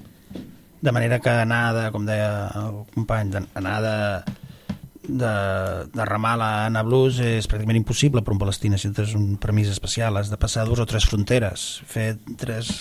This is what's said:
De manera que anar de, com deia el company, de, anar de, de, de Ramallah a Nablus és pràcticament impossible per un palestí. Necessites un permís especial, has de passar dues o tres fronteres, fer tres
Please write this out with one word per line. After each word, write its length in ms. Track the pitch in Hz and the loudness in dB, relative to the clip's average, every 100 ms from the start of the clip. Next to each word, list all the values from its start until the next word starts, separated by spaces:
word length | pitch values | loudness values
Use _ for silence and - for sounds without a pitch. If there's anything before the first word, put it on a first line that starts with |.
| - - - - - - - - | -18 -20 -16 -14 -14 -18 -20 -4
De 120 | 147 | -2
manera 260 | 120 117 123 | 0 0 0
que 100 | 123 | 2
anar 340 | 117 113 117 120 113 | 2 2 2 2 0
de, 120 | 110 | -2
com 140 | 107 104 | -2 -2
deia 420 | 107 107 104 101 104 | 0 0 -2 -4 -6
el 280 | 110 107 107 | -6 -8 -8
company, 380 | - 110 113 101 | -4 -2 0 0
de, 80 | 98 95 - | -2 -6 -6
anar 200 | 92 107 | -4 -2
de, 120 | 110 107 104 95 - - - - - - - - - | 0 0 0 -2 -6 -10 -12 -14 -10 -10 -12 -14 -6
de, 240 | 131 120 104 98 95 95 87 - | -2 0 0 0 0 -2 -4 -6
de 140 | 117 107 | -4 -2
Ramallah 440 | 107 113 117 110 107 | 0 0 2 0 0
a 60 | 110 | 0
Nablus 460 | 110 110 131 131 123 | 0 4 4 4 4
és 240 | 120 113 107 | 2 2 2
pràcticament 300 | 107 107 113 | 0 2 2
impossible 400 | 110 123 147 127 | 2 2 4 4
per 80 | 104 | 2
un 60 | 98 | 2
palestí. 300 | 98 98 107 | 0 0 2
Necessites 400 | 98 104 101 107 107 | 2 0 -2 0 0
un 180 | 101 101 | 0 0
permís 260 | - 107 104 | 2 2 2
especial, 440 | 98 - - 113 101 | 0 -4 -2 0 0
has 160 | 101 | -2
de 80 | 107 | -2
passar 240 | 113 117 110 | 0 0 0
dues 120 | 120 | 2
o 60 | 113 | 2
tres 200 | 113 - | 2 2
fronteres, 560 | 104 98 123 104 - - - | 2 2 2 2 -2 -8 -10
fer 300 | - 113 110 110 - 117 | -8 -4 -2 -4 -8 -8
tres 320 | 123 113 117 - | -6 -4 -6 -6